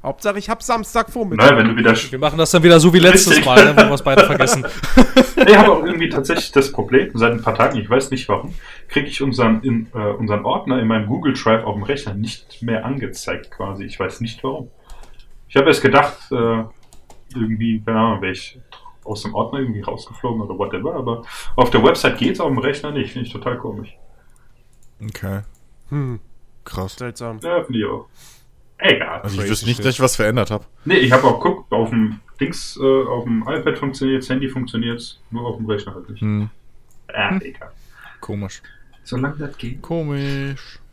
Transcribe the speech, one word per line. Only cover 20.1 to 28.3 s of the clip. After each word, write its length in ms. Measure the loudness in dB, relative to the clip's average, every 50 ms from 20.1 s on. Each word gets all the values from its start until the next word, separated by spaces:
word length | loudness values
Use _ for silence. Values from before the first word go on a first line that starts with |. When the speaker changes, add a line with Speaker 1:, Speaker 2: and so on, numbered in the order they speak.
| -18 -10 -8 -6 -6 -6
Speaker 2:
oder 160 | -8 -8 -6 -6
whatever, 380 | -6 -6 -6 -8 -6 -6 -8
aber 260 | -6 -6 -6 -6 -8 -10 -16 -18 -10 -6 -2 4
auf 140 | 4 4 4
der 140 | 4 4 4
Website 340 | 4 4 4 0 -2 0 0
geht's, 220 | -2 -2 -2 -2
auf 80 | -2 -2
dem 80 | -2 -2
Rechner 340 | -2 -2 -4 -4 -8 -8
nicht. 220 | -6 -6 -6 -6 -8
Finde 140 | -10 -10 -10
ich 40 | -12
total 240 | -10 -8 -8 -8 -8
komisch. 380 | -10 -12 -12 -12 -14 -16 -20 _ -20 -20 -20 -20 _ _ -20 _ _ -20 -20 _ _ _ _ _ -20 -20 _ _
Speaker 4:
Okay. 400 | -14 -14 -12 -10 -8 -8 -8 -8 -10 -12 -18 _ _ _ -20 -20 -16 -10
Speaker 1:
Hm. 300 | -8 -6 -6 -6 -10 -12 -14 -20 -20 -20 -20 -20 -20 -20 -20
Speaker 4:
Krass. 300 | -14 -10 -10 -10 -10 -10 -12
Speaker 1:
Seltsam. 420 | -12 -12 -12 -12 -12 -12 -12 -10 -8
Speaker 2:
Ja, 200 | -4 -4 -4 -4
finde 160 | -4 -6 -6
ich 60 | -6
auch. 220 | -6 -8 -10 -14 _ _ -20 -20 -20